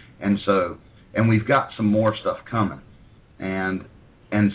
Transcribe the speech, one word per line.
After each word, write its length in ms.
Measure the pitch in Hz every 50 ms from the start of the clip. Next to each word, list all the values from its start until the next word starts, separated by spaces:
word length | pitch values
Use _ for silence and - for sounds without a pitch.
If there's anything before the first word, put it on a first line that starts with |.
| - - - -
And 180 | - 101 101 95 -
so, 320 | 101 98 95 90 85 82 - - - - - - - -
and 160 | 101 113 113
we've 180 | 110 107 110 -
got 220 | 143 139 - - - -
some 80 | 110
more 280 | 104 104 107 110 107 104 -
stuff 160 | - 95 85 - - -
coming. 320 | - 113 101 90 73 67 - - - - - - - - - _ _ -
And, 480 | 95 95 95 95 95 95 95 95 - - - - - - _ _ - -
and 220 | 101 104 104 101